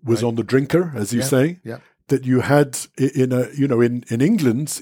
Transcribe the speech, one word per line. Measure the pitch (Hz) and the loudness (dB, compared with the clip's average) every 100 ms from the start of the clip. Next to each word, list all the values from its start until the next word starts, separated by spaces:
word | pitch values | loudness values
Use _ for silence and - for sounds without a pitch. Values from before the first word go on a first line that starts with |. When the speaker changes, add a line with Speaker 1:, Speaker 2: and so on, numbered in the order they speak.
Speaker 1:
was | 120 110 | -2 0
Speaker 2:
Right. | 120 | 0
Speaker 1:
on | 117 | -2
the | |
drinker, | 107 131 139 165 175 120 | 0 0 2 0 0 -4
as | 104 | -4
you | 120 | -2
Speaker 2:
Yeah, | - | 0
Speaker 1:
say. | 131 156 175 | 2 0 -2
Speaker 2:
yeah. | 113 120 _ _ - | -14 -16 _ _ -2
Speaker 1:
That | 131 127 | -2 2
you | 127 | 0
had | 117 147 139 - - - | 4 2 2 -4 -10 -4
i-, | 131 131 | -2 0
in | 127 | 0
a, | 127 113 139 | 0 -4 -2
you | 139 | 0
know, | 120 | 2
in, | 120 123 - | 2 0 -4
in | 117 | 0
England, | 160 226 127 120 151 - | 2 2 2 0 -4 -8